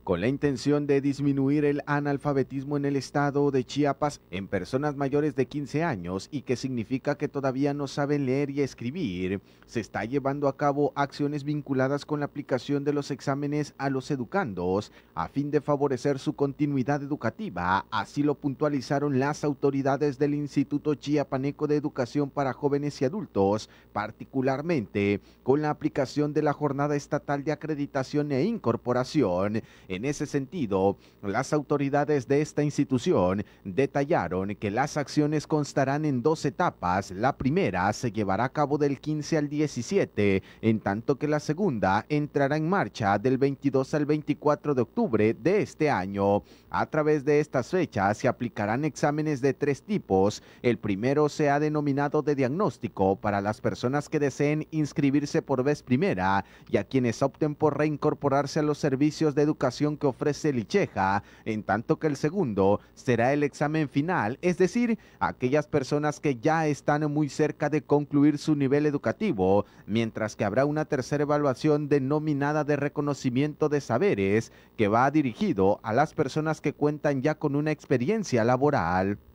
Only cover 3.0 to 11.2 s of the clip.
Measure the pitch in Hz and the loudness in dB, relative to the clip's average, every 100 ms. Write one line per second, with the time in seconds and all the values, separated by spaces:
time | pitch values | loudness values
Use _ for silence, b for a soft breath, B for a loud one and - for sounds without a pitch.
3 | 127 147 143 139 143 135 123 139 147 135 | -2 0 0 2 2 2 -2 0 0 2
4 | 147 - _ 90 98 98 90 131 151 139 | -2 -4 _ -10 -4 -4 -2 -2 -2 -2
5 | 139 143 151 139 127 143 143 143 170 110 | -2 0 0 0 -2 -2 -4 -2 -2 -4
6 | 85 95 - 147 - 123 135 127 104 131 | -6 -6 -6 -10 -4 -4 -2 -6 -4 -4
7 | 143 143 147 143 135 131 143 143 139 - | -4 -4 -4 -4 -4 0 -2 -2 -6 -4
8 | 143 147 135 131 143 139 135 - 117 160 | -2 0 0 0 -2 -2 -4 -4 -8 -4
9 | 139 90 92 98 B B B 120 98 101 | -4 -4 -4 -4 B B B -8 -6 -6
10 | 107 143 135 143 143 - 147 143 147 - | -4 -2 -2 -2 -2 0 -2 0 -2 0
11 | 143 - | -4 -2